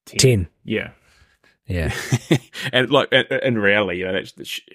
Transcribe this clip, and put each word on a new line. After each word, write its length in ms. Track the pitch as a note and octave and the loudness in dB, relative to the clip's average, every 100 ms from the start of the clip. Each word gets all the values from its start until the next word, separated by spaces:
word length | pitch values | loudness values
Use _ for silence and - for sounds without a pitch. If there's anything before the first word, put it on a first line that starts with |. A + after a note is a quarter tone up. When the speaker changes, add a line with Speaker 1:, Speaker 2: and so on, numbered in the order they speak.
| - | -8
Speaker 1:
Ten? 120 | - | 2
Speaker 2:
Ten. 300 | C3 A2 F2 _ | 4 4 0 _
Speaker 1:
Yeah. 260 | - G#2+ F2+ - _ _ _ _ _ _ - | -6 -6 -6 -14 _ _ _ _ _ _ -8
Speaker 2:
Yeah. 260 | F2+ D#2 - - B2+ - | -4 -4 -4 -2 -4 0
Speaker 1:
<laughs> 80 | D3+ - - C#3 | -2 -2 -12 -2
And, 180 | B2 A#2+ | 0 2
like, 200 | C#3 - | 2 2
in, 120 | C3 - C3 | 2 2 0
in 140 | C3+ A2+ | 0 2
reality, 420 | G2+ G#2 G2 F2+ | 4 4 2 -2
you 40 | F#2 | -4
know, 60 | F#2+ | -4
that 260 | - - - | -6 -12 -14
sh-, 140 | - - | -14 -12